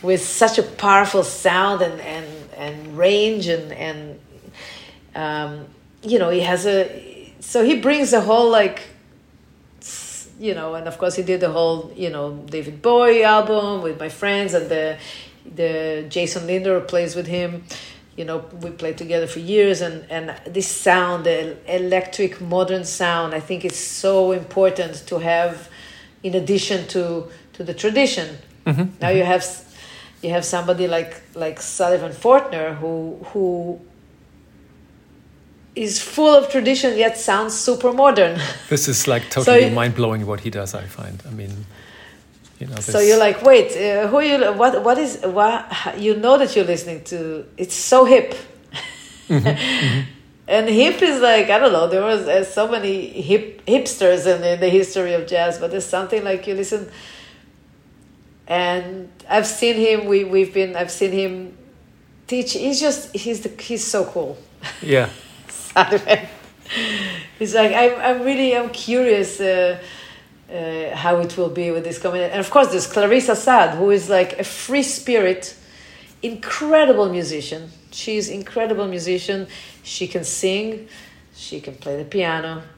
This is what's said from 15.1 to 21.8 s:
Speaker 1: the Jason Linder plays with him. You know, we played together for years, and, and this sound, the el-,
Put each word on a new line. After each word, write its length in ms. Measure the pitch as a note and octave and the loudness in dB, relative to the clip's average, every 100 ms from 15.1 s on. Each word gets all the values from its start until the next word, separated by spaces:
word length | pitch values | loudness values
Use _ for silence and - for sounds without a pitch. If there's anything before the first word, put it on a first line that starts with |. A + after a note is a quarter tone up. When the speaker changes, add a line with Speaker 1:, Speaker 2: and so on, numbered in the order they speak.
| - - _ - E3 | -18 -20 _ -20 -4
Speaker 1:
the 500 | E3 D#3+ D#3+ D3+ D3+ | -4 -2 -4 -6 -6
Jason 380 | F3+ F3 F#3 E3+ | -4 -4 -6 -4
Linder 320 | F#3 F#3+ F3+ | -2 0 -2
plays 340 | F3+ F3 E3+ E3+ | 0 -2 -2 -6
with 120 | E3 | -6
him. 360 | F3 F3 E3+ - - - - _ - | -6 -6 -8 -14 -18 -18 -20 _ -14
You 60 | |
know, 140 | D#3+ D#3+ D#3+ F3 | -8 -8 -10 -14
we 80 | E3+ | -14
played 260 | E3+ E3 D#3+ | -8 -8 -8
together 300 | E3+ E3+ D#3+ | -4 -2 -2
for 120 | E3 | -6
years, 420 | E3+ G#3 G3+ F3 | 0 4 4 2
and, 280 | F3 D#3+ - | -4 -8 -10
and 240 | D#3+ D#3+ - - | -10 -10 -14 -8
this 200 | F3+ F#3 | -6 -6
sound, 560 | - G3 F3+ F3+ F3 E3 | 0 4 4 2 0 0
the 320 | D#3+ D#3+ - - | 0 -4 -10 -6
el-, 140 | F#3 | -4